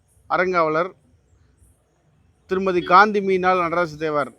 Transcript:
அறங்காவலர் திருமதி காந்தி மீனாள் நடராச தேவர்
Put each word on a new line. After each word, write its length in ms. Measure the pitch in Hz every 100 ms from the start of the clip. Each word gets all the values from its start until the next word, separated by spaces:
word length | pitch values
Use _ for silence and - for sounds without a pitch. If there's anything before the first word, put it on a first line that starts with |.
| _ _ -
அறங்காவலர் 600 | 156 185 180 156 156 180 - _ _ _ _ _ _ _ _ _ _ _ _ _ _ -
திருமதி 300 | 190 190 180
காந்தி 380 | 156 180 214 208
மீனாள் 420 | 190 185 180 185
நடராச 320 | 170 170 170 151
தேவர் 340 | 160 147 127